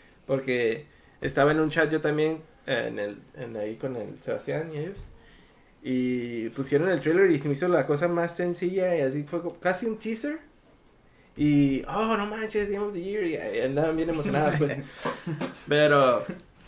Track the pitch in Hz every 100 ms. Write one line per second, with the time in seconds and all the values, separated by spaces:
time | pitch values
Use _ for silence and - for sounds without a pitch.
0 | - _ - 135 131 123 117 113 - _
1 | - _ 139 143 143 156 156 160 151 156
2 | 151 151 156 156 - - - 123 117 110
3 | 101 104 - - 120 113 107 110 135 123
4 | 101 - - 113 - 143 165 151 160 202
5 | - - - - - _ _ _ - 127
6 | 127 123 120 117 110 113 135 143 180 170
7 | 156 170 190 151 147 139 180 175 135 147
8 | 175 170 170 170 175 175 180 190 185 170
9 | 135 147 143 170 170 - 180 185 233 214
10 | 220 226 294 311 - _ _ _ _ _
11 | _ _ _ - 151 147 143 135 - 175
12 | 220 220 208 220 214 214 202 202 208 190
13 | 185 208 175 156 - 104 131 139 160 160
14 | 160 160 151 139 151 147 143 123 - -
15 | - - - 151 - - - 147 151 143
16 | 131 117 - 175 - _